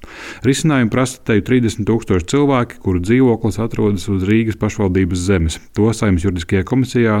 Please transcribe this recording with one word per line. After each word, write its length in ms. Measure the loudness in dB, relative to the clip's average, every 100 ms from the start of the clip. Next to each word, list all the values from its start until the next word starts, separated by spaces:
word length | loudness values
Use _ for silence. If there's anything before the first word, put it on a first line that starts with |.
| -20 -18 -18 -4
Risinājumu 480 | -2 0 2 2 2
prasa 280 | 0 -2 -4
teju 200 | -2 0
trīsdesmit 440 | 2 2 0 -2 -2
tūkstoši 400 | -2 0 -2 0
cilvēki, 500 | 0 2 0 -2 -4
kuru 200 | -2 -2
dzīvoklis 580 | 2 4 4 2 0 -2
atrodas 460 | -4 0 0 0 -2
uz 160 | -2 2
Rīgas 300 | 2 0 -2
pašvaldības 640 | -4 -2 0 0 0 -2 0
zemes. 320 | 0 0 -4 -8 0
To 140 | 0
Saeimas 340 | 0 0 0 0
juridiskajā 380 | -4 -2 -2 0
komisijā 500 | -2 0 0 2 2